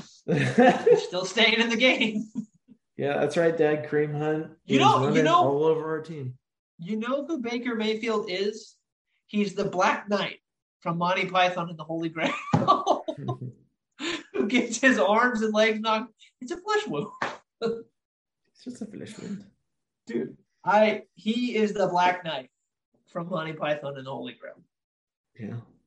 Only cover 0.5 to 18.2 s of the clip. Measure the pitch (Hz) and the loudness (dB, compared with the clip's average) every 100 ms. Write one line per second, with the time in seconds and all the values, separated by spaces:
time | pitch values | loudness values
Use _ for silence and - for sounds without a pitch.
0.5 | - 254 - - 440 - 180 - 226 220 | 6 6 6 6 6 4 -4 -4 2 4
1.5 | 220 233 226 254 269 247 214 - - - | 4 2 2 4 4 0 -2 -6 -10 -12
2.5 | _ _ _ _ - 139 147 143 170 165 | _ _ _ _ -6 -2 0 0 2 2
3.5 | 160 151 151 - 147 151 147 151 156 160 | 4 2 2 0 0 0 -2 -2 -2 -4
4.5 | - - - 381 - 131 - 320 349 349 | -12 0 4 6 6 4 4 4 4 4
5.5 | 147 156 156 156 160 156 156 127 127 _ | 2 2 2 -2 -6 -8 -10 -12 -12 _
6.5 | _ _ - 170 220 233 277 285 311 233 | _ _ -16 -8 -6 -4 -4 -4 -6 -4
7.5 | 240 254 220 220 214 233 214 - 185 208 | -6 -4 -2 -2 -2 -2 -4 -4 -4 -4
8.5 | 220 - _ _ _ _ _ _ 208 202 | -4 -12 _ _ _ _ _ _ -2 -2
9.5 | 185 190 180 202 269 - 202 170 - _ | -2 -2 0 2 0 -2 -2 -2 -8 _
10.5 | _ _ _ 175 170 175 190 185 185 180 | _ _ _ -6 -2 0 0 0 2 2
11.5 | 180 170 160 156 165 165 160 247 - - | 0 -6 -8 -8 -6 -6 -2 -4 -4 -2
12.5 | - - 349 339 - - 302 135 - 127 | 0 4 2 2 -2 -2 -10 -8 -8 -10
13.5 | - _ _ _ - 311 330 - 392 220 | -16 _ _ _ -10 -8 -8 -6 -4 0
14.5 | 247 233 - 262 208 190 220 247 226 220 | 0 -2 0 2 4 4 4 2 0 0
15.5 | 214 220 214 220 220 247 _ _ _ 254 | 2 2 0 -2 -2 -4 _ _ _ -12
16.5 | 349 392 427 427 147 214 - - - _ | -10 -4 -2 -2 -6 -8 -8 -8 -8 _
17.5 | _ 233 - - _ _ _ | _ -6 -6 -10 _ _ _